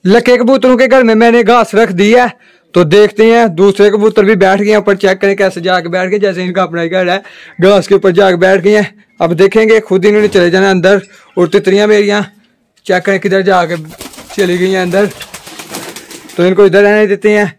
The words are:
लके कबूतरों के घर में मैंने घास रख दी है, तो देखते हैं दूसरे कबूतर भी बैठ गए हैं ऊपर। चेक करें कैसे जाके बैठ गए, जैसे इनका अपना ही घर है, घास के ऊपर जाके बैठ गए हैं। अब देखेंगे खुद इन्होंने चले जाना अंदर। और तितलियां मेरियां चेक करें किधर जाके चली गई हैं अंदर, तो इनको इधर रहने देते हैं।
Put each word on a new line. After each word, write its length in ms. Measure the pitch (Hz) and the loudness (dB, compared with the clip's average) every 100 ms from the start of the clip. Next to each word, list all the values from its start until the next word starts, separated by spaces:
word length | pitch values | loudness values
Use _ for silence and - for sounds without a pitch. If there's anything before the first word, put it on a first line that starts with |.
| 185 | 2
लके 320 | 226 240 247 | 2 2 0
कबूतरों 400 | 240 269 254 247 | 2 2 2 2
के 100 | 262 | 2
घर 160 | 262 | 2
में 100 | 233 220 | 2 2
मैंने 280 | 233 233 | 2 2
घास 300 | 208 240 220 208 | 2 0 0 0
रख 160 | 226 | 0
दी 200 | 175 202 | 0 2
है, 160 | 240 240 - _ _ _ | 2 0 -6 _ _ _
तो 100 | 175 160 | -2 2
देखते 400 | 202 208 208 220 | 2 2 2 2
हैं 220 | 233 226 160 | 2 0 0
दूसरे 340 | 196 196 202 | 0 2 0
कबूतर 360 | 208 220 220 196 | 2 0 0 0
भी 100 | 214 | 2
बैठ 220 | 190 196 | 2 0
गए 100 | 208 | 0
हैं 80 | 214 | 0
ऊपर। 180 | 202 202 | 0 -2
चेक 220 | 196 190 | -2 -2
करें 160 | 196 196 | -2 -2
कैसे 260 | 190 185 | -4 -4
जाके 280 | 175 185 170 | -4 -4 -4
बैठ 200 | 180 185 | -6 -4
गए, 100 | 208 | -2
जैसे 240 | 196 180 | -2 -4
इनका 200 | 180 180 | -6 -4
अपना 180 | 180 170 | -4 -4
ही 80 | 165 | -4
घर 200 | 185 180 | -2 -2
है, 120 | 156 - - - - | -4 -8 -20 -20 -2
घास 260 | 180 202 - | 2 2 2
के 80 | 196 | 0
ऊपर 160 | 196 | 2
जाके 220 | 175 196 170 | 2 0 2
बैठ 240 | 185 190 | 0 2
गए 140 | 180 208 | 2 0
हैं। 300 | 196 _ _ _ | -2 _ _ _
अब 140 | 170 170 | -4 0
देखेंगे 440 | 196 214 220 220 | 2 2 2 0
खुद 240 | 220 190 202 | 0 -2 0
इन्होंने 220 | 208 214 | 0 0
चले 200 | 196 175 | 0 0
जाना 200 | 185 196 | 0 0
अंदर। 320 | 185 180 196 - - _ - | 0 0 0 -2 -20 _ -4
और 100 | 175 | 0
तितलियां 380 | 202 196 196 208 | 0 0 0 2
मेरियां 340 | 214 202 208 190 _ _ _ _ _ - | 0 0 -4 -6 _ _ _ _ _ -4
चेक 180 | 180 196 | -4 -2
करें 140 | 196 | -4
किधर 220 | 196 190 | -2 -2
जाके 340 | 190 185 165 170 156 - - - - | 0 0 -2 -6 -12 -20 -20 -20 -14
चली 260 | - 185 180 | -4 -4 -2
गई 120 | 185 | -2
हैं 100 | 190 | -2
अंदर, 280 | 180 185 202 - - - - - - - - - - - - - | -2 -2 -2 -6 -20 -20 -20 -20 -18 -16 -16 -20 -20 -20 -14 -4
तो 80 | 180 | -2
इनको 200 | 190 196 | 2 2
इधर 180 | 185 | 4
रहने 240 | 202 214 208 | 2 2 0
देते 240 | 202 208 | 0 0
हैं। 160 | 208 202 | 0 -2